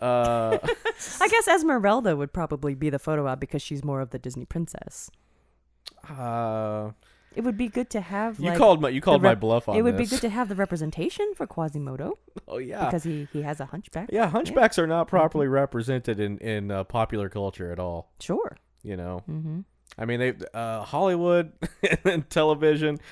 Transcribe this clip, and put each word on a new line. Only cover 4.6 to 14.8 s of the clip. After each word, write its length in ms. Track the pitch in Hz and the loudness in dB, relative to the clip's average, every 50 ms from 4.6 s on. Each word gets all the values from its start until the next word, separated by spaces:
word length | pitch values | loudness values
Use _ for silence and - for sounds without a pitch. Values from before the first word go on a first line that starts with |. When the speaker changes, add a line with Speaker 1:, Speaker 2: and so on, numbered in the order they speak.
| 165 - - - - - - - - - _ _ _ _ _ _ _ _ _ _ _ _ _ _ - - _ - - - | -4 -4 -8 -14 -14 -14 -16 -16 -18 -18 _ _ _ _ _ _ _ _ _ _ _ _ _ _ -20 -20 _ -18 -20 -16
Speaker 1:
uh, 800 | 147 135 123 117 117 117 117 110 110 110 110 107 107 107 107 107 110 _ _ _ _ _ _ _ - | -12 -8 -6 -4 -2 -2 -2 0 0 -2 -2 -2 -2 -4 -4 -8 -10 _ _ _ _ _ _ _ -8
Speaker 2:
It 80 | - | -4
would 140 | 233 254 208 | -2 -2 -2
be 120 | 208 247 220 | -2 -4 -2
good 220 | - 247 247 - | -2 -4 -4 -2
to 100 | - 208 | -4 -6
have, 380 | 180 170 196 202 220 233 220 - | -6 -4 -4 -4 -4 -4 -4 -2
Speaker 1:
you 80 | 180 175 | -2 0
Speaker 2:
like, 80 | 175 170 | 4 8
Speaker 1:
called 220 | - 208 175 156 | 8 8 8 8
my, 80 | 151 131 | 4 0
you 100 | 131 139 | 0 2
Speaker 2:
the 40 | - | 4
Speaker 1:
called 180 | 190 151 139 | 4 6 8
my 80 | - - | 8 6
Speaker 2:
rep-, 100 | - 98 | 6 6
Speaker 1:
bluff 280 | 110 110 113 120 - - | 4 2 2 2 2 2
on 80 | 202 | 0
Speaker 2:
it 60 | 220 | 2
would 140 | 233 240 220 | 2 2 2
be 80 | - 240 | 0 0
Speaker 1:
this. 60 | 196 | -2
Speaker 2:
good 100 | 254 247 | -2 -2
to 60 | 233 226 | -2 -2
have 180 | 202 240 247 196 | -2 -2 -4 -2
the 60 | 202 | -2
representation 760 | 185 196 - 180 156 156 156 - 165 170 349 - - 415 415 381 | -2 -2 -2 -2 -4 -4 -4 -4 -4 -4 -4 -2 -2 -4 -4 -2
for 120 | - 294 | -6 -8
Quasimodo 720 | - - 175 160 151 143 147 143 135 131 131 151 - 415 - _ - - - - | -8 -4 -4 -4 -4 -4 -6 -8 -8 -8 -6 -6 -6 -8 -8 _ -20 -20 -18 -14
Speaker 1:
Oh, 120 | - 87 123 | -10 -8 -8
yeah. 260 | 135 - - 208 - | -8 -8 -4 -2 -2
Speaker 2:
because 180 | 127 180 165 151 | 0 0 -2 -2
he, 220 | 165 151 147 147 - | -2 -6 -6 -6 -6
he 100 | - 147 | -6 -6
has 180 | 147 143 151 147 | -6 -6 -6 -8
a 60 | 135 | -8
hunchback. 440 | 131 - 180 - - - 160 175 - | -10 -10 -14 -12 -10 -10 -10 -8 -2
Speaker 1:
Yeah, 120 | - 220 226 | 0 0 0
Speaker 2:
Yeah. 60 | 170 | 2
Speaker 1:
hunchbacks 480 | 156 233 339 - - 269 233 226 - | 0 -2 -2 0 4 4 4 6 6
are 80 | 185 | 2